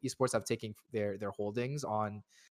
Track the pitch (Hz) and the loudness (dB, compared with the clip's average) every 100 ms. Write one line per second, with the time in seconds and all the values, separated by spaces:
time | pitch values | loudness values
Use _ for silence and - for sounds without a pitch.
0 | 127 - 131 113 - 113 110 - _ 110 | -4 2 2 4 2 -2 -2 -10 _ 0
1 | 104 98 101 101 104 113 127 143 127 107 | 0 0 -4 -2 -2 0 -2 -2 0 0
2 | 107 104 - - - | 0 -4 -12 -20 -20